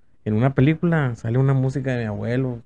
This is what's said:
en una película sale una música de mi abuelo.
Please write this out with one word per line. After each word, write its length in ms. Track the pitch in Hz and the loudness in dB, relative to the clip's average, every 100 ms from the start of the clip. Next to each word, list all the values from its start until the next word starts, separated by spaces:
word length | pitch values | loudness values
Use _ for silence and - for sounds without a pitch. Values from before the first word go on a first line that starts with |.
| - - 110 | -20 -10 -2
en 80 | 107 | 0
una 180 | 135 | 2
película 600 | 135 139 160 175 160 131 113 | 4 2 4 2 2 0 -4
sale 220 | 113 120 | -2 0
una 140 | 135 | 2
música 380 | 135 131 139 131 | 2 0 -2 -4
de 60 | 120 | -4
mi 60 | 110 | -4
abuelo. 540 | 101 110 127 127 117 | -4 -4 -2 -2 -6